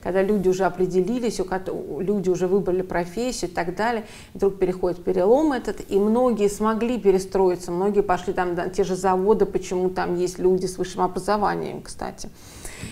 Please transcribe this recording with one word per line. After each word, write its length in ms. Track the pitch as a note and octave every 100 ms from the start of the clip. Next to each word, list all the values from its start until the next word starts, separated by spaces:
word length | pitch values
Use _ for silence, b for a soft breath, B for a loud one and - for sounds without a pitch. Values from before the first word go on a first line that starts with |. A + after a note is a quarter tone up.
Когда 200 | F#3 F#3
люди 240 | G3 G#3+ F#3
уже 160 | F#3
определились, 800 | F3+ F3 F#3 F3+ F#3 B3 A#3 G3
у 20 |
кото-, 300 | - F#3 -
у, 260 | - - D3
люди 300 | E3+ G#3 F#3
уже 180 | F3 F3+
выбрали 340 | G3 F3+ F#3
профессию 720 | F3+ E3+ F3 A3 B3 A#3 F3
и 20 |
так 220 | - F3 F3
далее, 300 | A3 A3+ A3 B B
вдруг 240 | - G3 F#3+
переходит 460 | F3+ F#3 F3+ E3+
перелом 480 | - F#3 F#3 C4 D#4
этот, 300 | B3+ A3 F#3+ -
и 80 | G3
многие 480 | G#3 A#3 B3+ G#3+ G3+
смогли 500 | G3+ G#3+ A3 A#3 B3
перестроиться, 760 | G3 F#3 F#3+ G3 F#3 F3 -
многие 300 | F3 G3 G3+
пошли 280 | G3 F3+ -
там 240 | F#3+ F3+ F3
на 140 | F3+
те 160 | F#3 F3+
же 100 | F#3
заводы, 500 | F#3+ F#3 F#3+ G#3+ G3
почему 440 | F3+ - F#3 F#3
там 260 | F#3 F3 F3
есть 240 | F3+ -
люди 260 | F3+ F#3 F#3
с 120 | F3+
высшим 240 | F3+ F#3+
образованием, 800 | F#3 F#3 F3+ G#3 F#3+ E3+ D#3 -
кстати. 480 | - - - - - - B B B B B